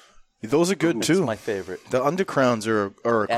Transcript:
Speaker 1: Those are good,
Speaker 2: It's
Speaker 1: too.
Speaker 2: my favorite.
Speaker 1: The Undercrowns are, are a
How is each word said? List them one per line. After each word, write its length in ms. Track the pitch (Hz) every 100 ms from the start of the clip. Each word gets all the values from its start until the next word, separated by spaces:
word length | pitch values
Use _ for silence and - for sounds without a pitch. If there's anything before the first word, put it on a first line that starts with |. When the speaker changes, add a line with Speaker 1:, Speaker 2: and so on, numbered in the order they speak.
| - - _ _
Speaker 1:
Those 260 | 110 143 175
are 60 | 175
good, 220 | 165 139
Speaker 2:
It's 100 | 190
Speaker 1:
too. 180 | 185 143
Speaker 2:
my 100 | 107
favorite. 440 | - 101 90 90 -
Speaker 1:
The 100 | 127
Undercrowns 680 | 139 180 196 143 127 117 107
are, 260 | 107 98 -
are 200 | 117 113
a 40 | 101